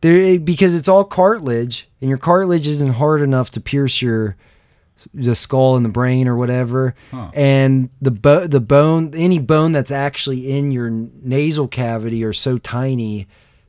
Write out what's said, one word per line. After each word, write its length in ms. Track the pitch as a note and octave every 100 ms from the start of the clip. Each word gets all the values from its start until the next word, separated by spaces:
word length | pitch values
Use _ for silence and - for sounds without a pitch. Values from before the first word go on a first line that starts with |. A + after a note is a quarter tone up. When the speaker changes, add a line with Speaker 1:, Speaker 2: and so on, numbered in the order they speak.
Speaker 1:
There, 140 | E3 F3+
it, 280 | F#3+ F3+
because 300 | D#3 D#3+ F#3+
it's 140 | E3+ F#3+
all 160 | G3
cartilage, 840 | G3 - F#3+ A3 C3+ A#2 A#2+ A#2+ - _
and 80 | C3
your 80 | C3+
cartilage 500 | E3 F3+ F#3 E3+ D3
isn't 260 | D3 C#3
hard 280 | A#2+ D3+ D3+
enough 300 | C#3 C3 A#2+
to 100 | -
pierce 400 | - C#3+ C3+ -
your, 340 | B2 A2+ G#2+ - _ _ _ _ _ _ -
the 220 | - A#2+ A2+
skull 400 | - C3 C3 B2+
and 80 | A#2
the 40 |
brain 380 | A#2+ B2+ B2+ B2+
or 80 | A#2+
whatever. 600 | B2 B2 A#2+ C3 C3 - -
Speaker 2:
Huh. 180 | B2+ F2 D3
Speaker 1:
And 560 | C#3 C3+ C3+ C3 B2+ -
the 80 | C3+
bo-, 380 | G#2+ C#3+ D#3+ D#3+
the 120 | C#3
bone, 540 | A2 C#3+ D3+ E3 D#3+
any 240 | D#3+ F3+ E3+
bone 340 | A#2+ D#3 D#3+
that's 200 | D3+ C3
actually 600 | C#3 C#3+ - C#3 B2+ C3
in 200 | C#3 C#3+
your 180 | B2 A#2
nasal 800 | A2+ A#2 - B2+ C3+ D3+ D3+ C3
cavity 560 | - A#2 A2+ A2+ A2+
are 100 | A2
so 240 | G2+ C3 B2
tiny 720 | - A#2+ C3+ B2+ A2 G#2 F2 _ _ _